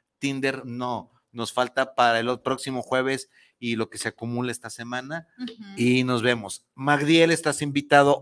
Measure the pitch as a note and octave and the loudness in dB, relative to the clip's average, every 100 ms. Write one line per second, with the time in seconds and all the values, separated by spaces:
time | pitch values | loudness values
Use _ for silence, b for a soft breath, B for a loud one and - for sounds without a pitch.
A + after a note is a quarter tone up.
0 | _ _ C#3 C3+ C3+ C3+ B2+ A#2+ B2 A#2 | _ _ -6 -2 -2 -4 -8 -8 -6 -6
1 | - _ _ A#2+ A2+ - B2 - C3 - | -10 _ _ -8 -4 -2 0 0 -2 2
2 | A#2+ A#2 A#2 B2 - C3 - B2+ - C3 | 4 4 0 -2 -2 -4 -4 -8 -2 0
3 | C3 C3+ - b b _ A#2+ A2+ A2 G#2 | 0 -2 -6 b b _ -4 -4 -4 -6
4 | A2+ - A#2 A#2+ B2 A#2 A2+ - A#2+ B2 | -8 -8 -6 -4 -4 -6 -12 -14 -10 -10
5 | C3 E3 D#3+ - B3 A#3 G3+ G2 A#2+ B2+ | -10 -12 -14 -14 -14 -14 -16 -2 2 2
6 | B2+ B2 A2+ A#2+ G2 - _ - C#3 D3 | 2 0 0 -2 -4 -14 _ -6 0 2
7 | D3 E3 E3 D#3+ D#3+ C#3 D3 C#3+ C#3+ C#3+ | 4 4 6 4 0 -2 -2 -4 4 6
8 | C#3+ C#3 | 8 4